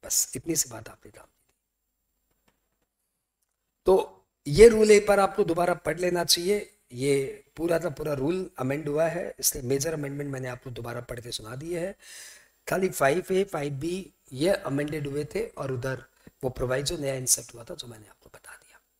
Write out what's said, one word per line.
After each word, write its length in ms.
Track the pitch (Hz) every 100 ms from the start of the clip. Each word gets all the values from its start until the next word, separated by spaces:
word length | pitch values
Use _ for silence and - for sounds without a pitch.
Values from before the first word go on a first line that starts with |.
बस 280 | - - - -
इतनी 200 | 165 156
सी 140 | 127
बात 200 | 110 110
आपके 200 | - -
काम 160 | - -
की 260 | _ _
थी। 20 | _ _ _ _ _ _ _ _ _ _ _ _ _ _ _ _ _ _ _ _ _ _ _ -
तो 280 | 190 - - _ _ -
ये 200 | 147 226
rule 220 | 220 214
एक 140 | 208 208
बार 120 | 202
आपको 240 | 196 202
दोबारा 300 | 180 170 175 165 -
पढ़ 140 | 160
लेना 240 | 180 175
चाहिए। 460 | 170 - 175 208 - _ _
ये 500 | 123 139 139 135 - _ -
पूरा 220 | 165 165
का 100 | 170
पूरा 240 | 139 156
rule 360 | 139 139 185 185 -
amend 280 | 127 143 147
हुआ 200 | 147 165
है, 260 | 165 - -
इसलिए 240 | - 151 123
major 240 | 139 156
amendment 380 | 160 143 143 143
मैंने 160 | 131 127
आपको 220 | 123 131
दोबारा 320 | 120 117 120
पढ़ 180 | 120 120
के 120 | 117
सुना 240 | - 110 127
दिए 240 | 160 175
हैं। 140 | 180 208 - - - - _ _ -
खाली 220 | 175 185
फ़ाइव 420 | - 139 165 180
ए, 120 | 190
फ़ाइव 300 | 196 156 147
बी 380 | 135 165 185 180 _ _
ये 160 | 131 165
amended 580 | 196 - 139 147 156 139
हुए 180 | 143 147 190
थे 100 | 226
और 240 | - 139
उधर 320 | 127 131 127 - _ - _
वो 60 | 131
proviso 480 | - 127 131 143 175
नया 180 | 139 135
insert 380 | 127 - 117
हुआ 100 | 117
था 120 | 117 -
जो 120 | 120
मैंने 200 | 110 104
आपको 220 | - -
बता 220 | - - -
दिया। 240 | _ - _